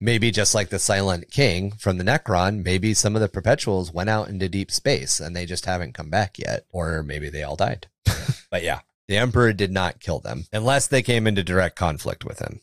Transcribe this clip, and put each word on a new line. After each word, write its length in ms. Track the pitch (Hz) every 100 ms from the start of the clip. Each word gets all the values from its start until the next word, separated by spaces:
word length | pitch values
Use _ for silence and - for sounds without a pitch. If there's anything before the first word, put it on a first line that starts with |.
maybe 300 | 104 117 113
just 240 | 101 101
like 160 | 110 95
the 80 | 98
Silent 520 | - 98 98 87 87
King 420 | - 135 87 98
from 260 | 107 - 92
the 60 |
Necron, 600 | 92 147 - 90 92 104
maybe 300 | 90 92 110
some 200 | 104 104
of 60 | 110
the 80 | 107
Perpetuals 640 | - 98 139 - 95 87
went 160 | 87 98
out 200 | 107 104
into 200 | 98 95
deep 220 | 98 95
space 500 | - 143 110 65 -
and 160 | 78 87
they 80 |
just 220 | 87 87 -
haven't 260 | 90 80
come 160 | - 76
back 300 | 92 101 -
yet. 260 | - - -
Or 300 | 90 82 80
maybe 260 | 73 73 73
they 140 | 73
all 140 | 71 76
died. 320 | 98 - - _ -
<laughs> 80 | - - - -
But 120 | 92
yeah, 180 | 85 67 - _ -
the 80 | 101
Emperor 340 | 123 123 117
did 200 | 98 98
not 260 | 95 90 -
kill 200 | - 82
them 240 | - 62 85
unless 340 | 107 117 139 -
they 160 | 131
came 240 | 120 117 110
into 160 | 98
direct 320 | 90 92 87 -
conflict 480 | 87 78 - -
with 140 | - -
him. 220 | - -